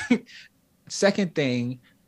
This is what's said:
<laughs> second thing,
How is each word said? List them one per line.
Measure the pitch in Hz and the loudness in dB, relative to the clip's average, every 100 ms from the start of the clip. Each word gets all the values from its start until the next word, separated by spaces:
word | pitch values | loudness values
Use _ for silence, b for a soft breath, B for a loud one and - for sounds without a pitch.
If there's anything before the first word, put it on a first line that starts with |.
| - | -2
<laughs> | 233 B B B _ _ _ - | -2 B B B _ _ _ -16
second | - 196 202 175 156 | 0 2 2 -2 0
thing, | 135 123 123 127 b b | 0 0 -4 -8 b b